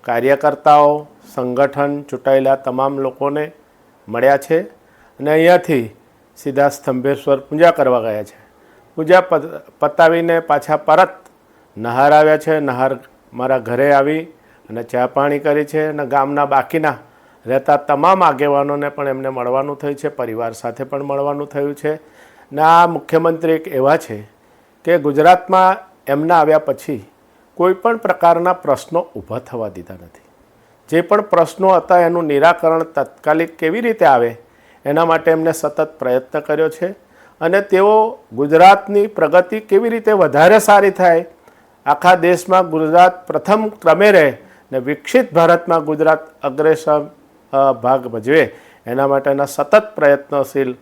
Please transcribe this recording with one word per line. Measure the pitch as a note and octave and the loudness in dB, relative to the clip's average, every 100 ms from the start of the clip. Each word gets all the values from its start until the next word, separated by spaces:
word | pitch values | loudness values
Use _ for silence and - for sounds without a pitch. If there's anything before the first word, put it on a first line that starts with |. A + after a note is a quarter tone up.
કાર્યકર્તાઓ, | - A#2 B2+ C#3 D3 C#3+ D3+ D3 D3 D3+ D3 _ - | -4 -4 0 0 0 0 4 4 4 0 -8 _ -14
સંગઠન, | - B2+ B2 C#3 C#3+ C#3+ C#3+ | -8 -6 -2 -2 0 -4 -4
ચૂંટાયેલા | C#3+ B2+ - C3+ C3+ C3+ | -10 -8 0 0 2 -2
તમામ | - B2+ C3+ C#3 | -4 -4 -4 -4
લોકોને | C3+ B2+ C#3 D3 D3+ _ _ _ _ _ - | -8 -6 -6 -6 -8 _ _ _ _ _ -12
મળ્યા | A2+ B2+ C#3 | -2 0 0
છે | - E3 | 0 -4
અને | G3+ _ _ _ _ _ C#3+ | -4 _ _ _ _ _ -2
અહીંયાથી | D#3 E3 F3+ F3 C#3+ A2+ _ _ _ _ _ | 2 4 2 0 -4 -4 _ _ _ _ _
સીધા | C#3+ C3 C#3+ | -8 -2 -2
સ્તંભેશ્વર | C#3 - B2+ C3+ C#3 C#3+ C#3 | -2 -8 -4 -4 -4 -2 -4
પૂજા | C3+ D3+ E3+ | -4 2 2
કરવા | E3 C3+ B2 | 4 0 0
ગયા | A2 G#2+ | -2 -8
છે. | G#2 _ _ _ _ _ _ | -10 _ _ _ _ _ _
પૂજા | - D#3+ F3+ | -10 2 2
પત-, | F#3 D#3+ C#3+ D2+ - _ | 2 -4 -4 -16 -20 _
પતાવીને | D3 D3 E3 E3+ E3+ E3 | -6 2 2 2 0 -2
પાછા | E3 D3 D3 D3+ | 0 -4 -2 -4
પરત | D#3 D#3 F#3 - _ _ _ _ _ - | 0 2 2 -2 _ _ _ _ _ -12
નહાર | A2+ B2 C#3+ | -6 0 4
આવ્યા | D3+ D#3 D#3 | 4 4 2
છે. | D3+ D#3 | 0 -4
નહાર | C#3+ B2 C3+ C3 - _ _ | -2 -2 -4 -4 -14 _ _
મારા | A#2+ B2+ C3 | -10 -2 -2
ઘરે | A2 A#2+ C#3 | -2 -2 2
આવી | C#3 C#3 D#3 E3 _ _ _ _ | 2 0 -4 -10 _ _ _ _
અને | A2 | -14
ચા | A#2+ B2 B2 | -8 -4 -2
પાણી | - C#3+ C#3+ | -2 -2 -2
કરી | D3 D3 | -2 -2
છે | D3 D#3 D#3 | -4 -4 -6
અને | D3+ C#3 | -6 -4
ગામના | C#3 C3+ C#3+ | -2 -2 -2
બાકીના | C#3+ C3+ B2+ E3 D#3 B2+ - _ _ _ A#2 | 0 -2 -2 -4 -4 -6 -14 _ _ _ -4
રહેતા | C3 C3+ C#3+ | -4 0 -2
તમામ | - C#3+ E3 F#3+ | 0 0 2 2
આગેવાનોને | F3 C3+ D3 C#3+ C#3+ D3 C#3+ | 2 0 -2 0 -2 -4 -6
પણ | C#3+ C#3+ | -6 -6
એમને | C3 C3+ | -6 -8
મળવાનું | C3 A#2+ C3 C#3+ C#3+ | -6 -4 -4 -4 -8
થયું | D3 | -8
છે, | C#3+ - | -8 -8
પરિવાર | - A#2+ A2 A#2 | -8 -8 -6 -8
સાથે | A2+ A#2+ A#2 | -8 -12 -10
પણ | C3+ C#3 | -10 -10
મળવાનું | C#3+ C#3 C#3+ C#3+ C#3+ | -6 -4 -4 -6 -8
થયું | C#3+ C#3+ | -6 -8
છે. | C#3+ D3+ D#3 _ _ - _ _ | -6 -8 -8 _ _ -20 _ _
ને | C#3+ | 0
આ | D#3 E3+ F3 | 4 6 4
મુખ્યમંત્રી | D#3 - D#3+ E3 E3 E3 | 0 -2 0 0 -2 -2
એક | D#3+ D#3+ | -2 -4
એવા | C3+ C3+ D#3 | -2 0 0
છે | - G#2+ G#2+ _ _ _ _ _ | -2 -16 -16 _ _ _ _ _
કે | - E3+ | -2 0
ગુજરાતમાં | D3 C#3 D#3 F3+ F3+ F#3+ F#3 G3 - _ - | 0 2 4 4 2 2 2 0 -8 _ -6
એમના | C#3+ D#3 F3 | -4 2 2
આવ્યા | D3+ D#3 | 4 2
પછી | D3+ C3+ - B2+ G2+ _ _ _ _ | 0 -8 -8 -12 -12 _ _ _ _
કોઈ | - F3+ | -2 -2
પણ | F#3+ A3+ A3+ | 0 -2 -4
પ્રકારના | G#3+ - E3+ E3+ F3 | -4 0 2 2 0
પ્રશ્નો | F#3 - C3+ - - | -4 -2 -4 -2 -8
ઊભા | - A2+ F#2 A2+ | -8 -14 -12 -12
થવા | - B2 G#2+ | -12 -10 -10
દીધા | F2+ E2+ | -12 -20
નથી. | F#2 E2+ _ _ _ _ _ _ _ _ | -20 -20 _ _ _ _ _ _ _ _
જે | D#3+ | -2
પણ | E3+ G#3 | 2 0
પ્રશ્નો | G#3 F3 E3 - F#3+ | 0 0 0 0 2
હતા | F3+ E3 F3+ | 2 2 2
એનું | E3+ F3 | 2 0
નિરાકરણ | D#3+ C#3 D#3+ E3+ D#3+ D#3+ | -2 2 2 2 0 -2
તાત્કાલિક | D#3+ C#3+ C3 _ - D#3 E3 - | -2 -6 -8 _ -2 -2 -2 -4
કેવી | D#3+ G3+ | -4 -2
રીતે | A#3+ A3 | -4 0
આવે | E3 C3 A#2+ A#2 _ _ _ _ | 2 4 0 -6 _ _ _ _
એના | C#3 D3+ | -4 -2
માટે | E3+ D#3+ E3 | 0 0 0
એમને | D#3+ D#3+ | 0 -2
સતત | D#3 D3 D3 D#3 - | -4 -6 -4 -6 -6
પ્રયત્ન | B2+ - - D3+ | -4 -4 -4 -10
કર્યો | D3 D3+ D#3+ | -6 -2 -2
છે | D#3 F3+ G3+ _ _ _ _ | -4 -10 -10 _ _ _ _
અને | E3 F#3+ | -2 -2
તેઓ | G3 F#3 G3+ G#3+ A3 - _ | 0 0 2 2 0 -6 _
ગુજરાતની | A2+ C#3+ D#3 F#3 G3+ G3 G3+ G#3 | -6 0 6 8 6 2 -2 -2
પ્રગતિ | G#3 D#3 E3+ F3+ A3 | -2 2 2 0 -6
કેવી | G#3+ G3+ A#3 | -2 0 0
રીતે | A3+ A3 | -2 0
વધારે | G#3 D#3+ C#3+ E3+ G#3+ | 2 2 4 4 4
સારી | G#3+ G#3 G3 | 6 4 4
થાય, | F#3 F#3 E3 E3 _ _ _ _ _ - | 2 2 2 -2 _ _ _ _ _ -4
આખા | D3 F3+ | 0 4
દેશમાં | F3+ E3+ F3 F3+ F#3 E3+ | 4 2 0 2 0 0
ગુજરાત | D#3 D#3 E3+ F3+ F3+ - | -2 2 6 4 2 -8
પ્રથમ | D3+ E3 G#3+ A3 | -8 -2 -2 -2
ક્રમે | - E3+ D#3+ G#3 | -4 0 4 4
રહે | G3 D3 A#2+ - _ _ | 4 2 -2 -18 _ _
ને | C3 | -8
વિકસિત | B2+ C#3+ - B3 B3+ | -6 -8 0 0 0
ભારતમાં | D#3 E3 E3+ E3+ E3 | 2 2 2 0 -2
ગુજરાત | D3+ D3+ D#3 D#3 - _ | -2 0 0 0 -4 _
અગ્રેસર, | C#3+ C3 D#3 D#3 - D3+ D3 _ _ _ _ | -10 -2 0 0 0 -2 -4 _ _ _ _
અ, | C#3 C3+ | 0 0
ભાગ | B2 B2 C3 B2 | 0 -2 -2 -4
ભજવે | A2+ A2 D#3 A#2+ - _ _ - | -8 0 2 0 -4 _ _ -10
એના | B2+ C#3 | -4 -2
માટેના | C#3 C#3 C#3 | -2 -2 -2
સતત | C#3 - C#3+ G#3+ G#3+ - | -4 -4 0 -2 -2 -2
પ્રયત્નશીલ | D3 C#3 C#3+ C#3+ C3+ C#3 C3 B2 | 0 0 -2 -6 -4 -4 -6 -8